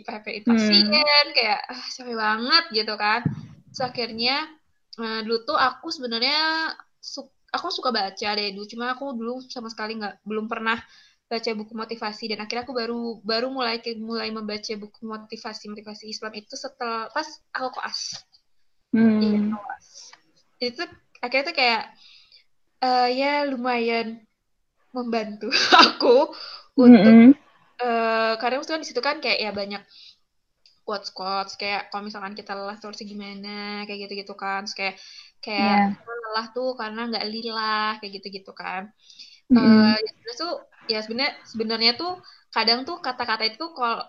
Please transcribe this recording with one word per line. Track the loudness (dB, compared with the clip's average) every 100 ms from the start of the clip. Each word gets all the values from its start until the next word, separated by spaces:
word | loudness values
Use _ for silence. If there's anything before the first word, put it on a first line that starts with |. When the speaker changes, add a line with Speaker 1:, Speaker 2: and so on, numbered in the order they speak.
| -12
Speaker 1:
P | -12
P | -10 -4
I | 2
Speaker 2:
Hmm. |
Speaker 1:
pasien, | 4 4 4 4 4 4 4 4 2
kayak, | 0 -2 -4
"Ah, | -12 -12 -12
capek | -8 -2
banget," | 0 0 2 2 2 -4
gitu | -4 -2
kan. | 0 0 -2 -6 -12 -20 -20
Terus | -8 -6
akhirnya, | -6 -8 -4 -2 -2 -4 -12 _ _ _ -10
eh, | -8 -6
dulu | -4 -4 -2
tuh | 0 0
aku | -2 -10 -10
sebenarnya | -8 -4 -2 0 0 -2 -4 -8 -18 _ -16
su-, | -16 -16 _ _ -8
aku | -6 -4
suka | -2 -2
baca | -4 -4 -4 -4
dari | -4 -8
dulu, | -12
cuma | -8 -6
aku | -6 -6 -8
dulu | -8 -8 -10
sama | -12 -12
sekali | -10 -8 -8
nggak, | -8 -10 -8
belum | -6 -4
pernah | -4 -2 -4 -6 -20 _ _ _
baca | -6 -4 -6
buku | -8 -10
motivasi, | -10 -8 -8 -10 -8
dan | -8
akhirnya | -8 -10 -8
aku | -6
baru, | -6 -6 -8 -8 -4
baru | -4 -2
mulai | -4 -4 -4
ke, | -8 -10
mulai | -8 -6 -6
membaca | -8 -8 -8 -8 -10
buku | -12 _ -12
motivasi, | -12 -14 -14 -14 -14 -14
motivasi | -14 -16 -16 -14
Islam | -12 -12 -12
itu | -14 -14
setelah | -14 -10 -8 -6 -6 -6
pas | -6 -12 _ -8
aku | -8 -8
koas. | -8 -8 -8 -12 -16 _ _ _ _ _ _
Speaker 2:
Hmm. | 4 4 4
Speaker 1:
Iya, | 4 2 0
koas. | -4 -8 -14 -16 -20 -20 -20 _ _ _ _
Itu | -8 -6 -12 -12 _ _
akhirnya | -2 -2 -2
tuh | 0
kayak, | 0 0 -4 -14 -20 -20 -20 -20 _ _ _ _
eh, | 0 4 2 2
ya | 0 0 0
lumayan | -2 -2 0 0 0 -2 -8 -16 _ _ _ _ _ _ -8
membantu | -4 -4 -4 -8 -4
<laughs> | 0 6 8
aku | 8 6 6 6 6 -2 -16 -18 -6 8
untuk, | 12 12 12 12
Speaker 2:
Mm-mm. | 12 10 _ _ _ -6
Speaker 1:
eh, | -2 0 2 2 0 0
karena | 0 -2
maksudnya | -2 -6
di | -4
situ | -4 -2
kan | -2
kayak | -2 -2
ya | -2 -4
banyak | -6 -10 -14 -20 -20 -20 _ _ _ _ _ _ -8
quotes-quotes, | -8 -8 -10 -4 -4 -4 -6
kayak | -6 -4 -6
kalau | -10 -10
misalkan | -10 -12 -12
kita | -12 -10
lelah | -10 -12
tuh | -14
harusnya | -14 -14
gimana, | -12 -12 -14 -12 -10 -10 -10 -10
kayak | -12 -10
gitu-gitu | -12 -12 -10
kan. | -6 -6
Terus | -6 -8
kayak, | -8 -8 -18 -20 -20 _
kayak | -8 0 4 4
Speaker 2:
Iya. | 4 0
Speaker 1:
kita | -10 -14
lelah | -6 -6 -6 -4
tuh | -4 -4
karena | -8 -6 -6
nggak | -4 -6
lillah, | -6 -6 -4 -2 0 -2 -4
kayak | -10 -14
gitu-gitu | -14 -14 -16 -14
kan. | -8 -8 -10 _ _ -20 -20 -20 _
Speaker 2:
Mm-mm. | 6 10 10 8
Speaker 1:
Eh, | 4
ya | -2
sebenarnya | -10 -16 -8
tuh, | -6 -6 -10 _ -6
ya | -6
sebenarnya, | -4 -4 -4 -4 -12
sebenarnya | -6 -4 0 0 0
tuh | -4 -8 -14 -20 _
kadang | -2 0 0 -4
tuh | -8 -8
kata-kata | -6 -4 -2 -2
itu | -4 -12 -4
kalau | -2 -2